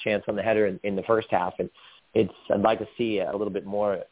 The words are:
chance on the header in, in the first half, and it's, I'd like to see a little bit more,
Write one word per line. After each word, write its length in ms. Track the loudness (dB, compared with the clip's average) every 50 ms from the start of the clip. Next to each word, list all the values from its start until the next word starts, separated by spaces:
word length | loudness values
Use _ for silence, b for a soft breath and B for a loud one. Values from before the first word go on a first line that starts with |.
| -2
chance 200 | -2 -2 -2 -2
on 80 | -4 -4
the 80 | -2 0
header 240 | 2 2 4 2
in, 120 | 2 0 -2 -4
in 120 | -4 -4
the 80 | -2 0
first 260 | 2 2 2 2 0
half, 220 | 0 0 0 -2 -4 -4
and 100 | -6 -6 B B B B B B _ _ 2
it's, 200 | 2 2 0 -2 -8 -4 -2 0
I'd 80 | 2
like 180 | 4 2 2 0
to 80 | -4 -6 -4
see 220 | -2 -2 0 0 0
a 120 | -2 -2
little 180 | -2 -4 -4 -4
bit 160 | -4 -6 -6
more, 380 | -4 -2 0 0 0 0 -2 -6 -10